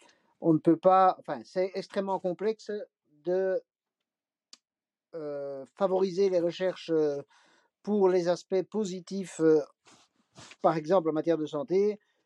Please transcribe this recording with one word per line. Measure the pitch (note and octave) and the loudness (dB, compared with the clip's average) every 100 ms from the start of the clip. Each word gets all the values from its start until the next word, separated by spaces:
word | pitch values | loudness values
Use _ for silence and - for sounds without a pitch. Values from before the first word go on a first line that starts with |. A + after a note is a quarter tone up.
| _ _ _ _ | _ _ _ _
on | E3+ | 0
ne | D#3 | 2
peut | E3+ D#3+ | 2 2
pas, | F#3 F#3 F#3 - | 4 6 4 2
enfin, | - C3 | -6 -12
c'est | - F#3 F#3+ | -6 -4 -4
extrêmement | F#3 - G3+ G3 F#3 | -4 -8 -6 -4 -4
complexe | F#3 E3+ G#3 A3 - G#3 F3 _ _ D3 | -6 -4 -4 -4 -6 -12 -12 _ _ _
de, | E3 F#3 F#3+ F3+ - _ _ _ _ _ _ _ _ - _ _ _ _ _ | -2 0 0 -2 -6 _ _ _ _ _ _ _ _ -20 _ _ _ _ _
euh, | E3 D3 C#3+ C#3 C#3 C3+ | -12 -10 -8 -10 -12 -14
favoriser | - G3 F#3 G3 F3 G3 | -2 0 2 0 2 2
les | F3+ | 2
recherches, | E3+ E3 F#3 E3+ - | 0 0 -4 -4 -2
euh, | D#3+ D3+ C#3+ - _ _ _ _ _ | 0 2 -2 -8 _ _ _ _ _
pour | G3+ G#3 F#3+ | -4 2 4
les | F#3 E3+ | 2 0
aspects | E3+ - F#3+ | -2 -4 -4
positifs, | E3 G#3+ G3 F#3 - F#3+ F3 - | -4 -6 -6 -8 -10 -10 -8 0
euh, | D#3+ D#3 - _ _ - _ _ _ - - - | 4 4 2 _ _ -20 _ _ _ -20 -20 -2
par | F3+ D#3+ | 0 0
exemple | D3+ F#3 D#3+ | 2 2 2
en | |
matière | D#3 D#3+ D#3+ | 0 0 0
de | D3 | -2
santé, | D3+ C#3 F#3+ G#3 G3+ _ _ | -6 -2 0 0 -4 _ _